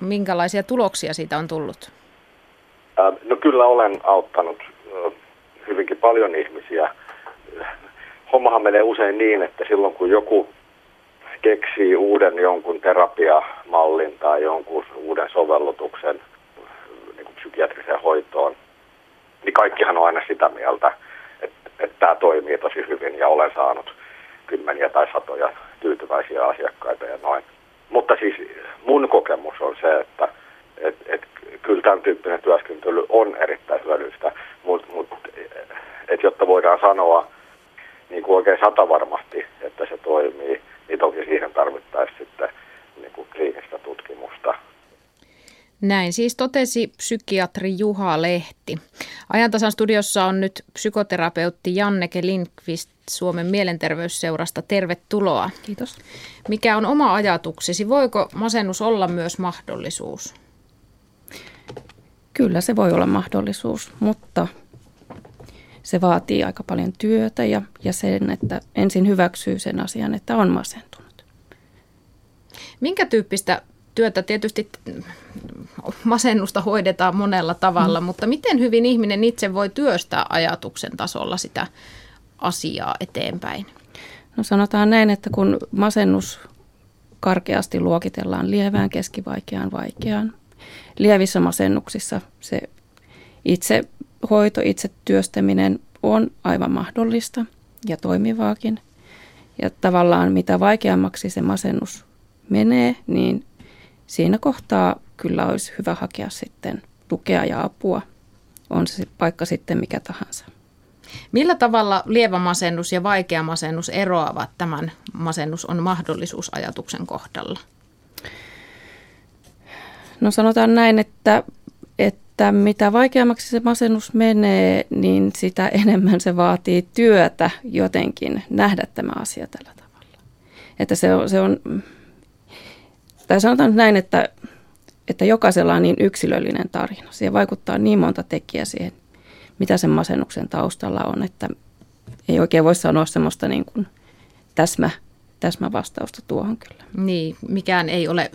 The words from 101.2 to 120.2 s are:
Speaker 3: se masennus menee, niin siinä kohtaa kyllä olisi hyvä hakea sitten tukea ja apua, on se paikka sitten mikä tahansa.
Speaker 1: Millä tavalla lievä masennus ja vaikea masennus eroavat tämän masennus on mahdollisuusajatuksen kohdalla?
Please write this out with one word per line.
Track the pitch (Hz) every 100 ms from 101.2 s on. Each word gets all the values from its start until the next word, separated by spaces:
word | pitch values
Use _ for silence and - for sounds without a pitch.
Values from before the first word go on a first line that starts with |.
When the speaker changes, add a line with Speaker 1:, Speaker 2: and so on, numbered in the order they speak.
| 196
Speaker 3:
se | 190
masennus | 175 196 196 - - - - _ _ _ -
menee, | 202 220 247 240 240 -
niin | 185 185 196 - - - - - _ -
siinä | - 170 214
kohtaa | 285 262 - 202 180 - - -
kyllä | - 180 185
olisi | 202 - -
hyvä | 196 170
hakea | 185 - 208
sitten | - - _ - - - _ -
tukea | 170 - 185 -
ja | -
apua, | - - 196 - - _ _ _ _ - -
on | 180 170
se | - 180 -
paikka | 170 - 170
sitten | 170 - 185
mikä | - -
tahansa. | - 185 - - - - _ _ _ _ - - -
Speaker 1:
Millä | 226 320 330
tavalla | 240 226 208 196 -
lievä | 220 226 180
masennus | 180 175 180 170 170
ja | 180
vaikea | 185 196 185 165
masennus | 160 165 160 165 170
eroavat | - 196 175 151 - - -
tämän | 170 147 160 - -
masennus | - 165 165 151 165 -
on | 175
mahdollisuusajatuksen | 175 180 165 156 175 - - - - - - - 175
kohdalla? | - - - - - - _ _ _ _ - - - - - - - - - - _ _ _ _ _ - - - - - -